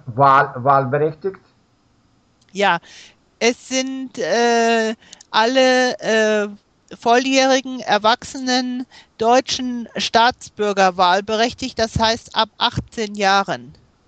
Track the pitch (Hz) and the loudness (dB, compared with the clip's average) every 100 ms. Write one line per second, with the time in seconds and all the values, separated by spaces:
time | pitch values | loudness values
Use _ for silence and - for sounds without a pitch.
0 | - 113 139 135 147 131 131 135 131 147 | -8 2 4 4 2 -2 2 2 2 -2
1 | 156 156 190 190 _ _ _ _ _ _ | -2 -4 -10 -10 _ _ _ _ _ _
2 | _ _ _ _ _ 190 196 170 - - | _ _ _ _ _ -2 0 0 -4 -20
3 | - _ _ _ 226 247 - 262 262 262 | -20 _ _ _ -2 -2 -4 -4 -4 -8
4 | 262 - 160 226 240 233 233 226 220 233 | -10 -6 -2 0 2 2 2 0 -2 -6
5 | - - _ 214 226 262 254 254 254 - | -14 -20 _ 0 2 2 2 2 0 -2
6 | 190 220 214 214 208 202 _ _ _ 185 | -2 0 2 0 -4 -10 _ _ _ -6
7 | 226 240 262 269 269 262 262 254 - 208 | 0 2 2 2 2 2 -2 -8 -2 0
8 | 214 247 - 277 254 254 254 247 254 - | 2 0 -4 -8 -2 -2 -2 -8 -10 -18
9 | _ - 226 247 - - 254 240 226 - | _ -2 2 2 0 -6 -6 -8 -10 -8
10 | - 226 240 - - - 208 196 190 180 | -2 2 2 0 -10 -6 -2 2 2 2
11 | 180 190 208 220 233 - 254 - 220 226 | 2 2 0 -2 -2 -4 -10 -6 -4 0
12 | 220 233 - - 220 - 233 - - - | -2 -2 -4 -4 -4 -2 -4 -4 -8 -8
13 | 214 208 190 196 190 123 123 - _ _ | -8 -2 2 2 0 -6 -12 -20 _ _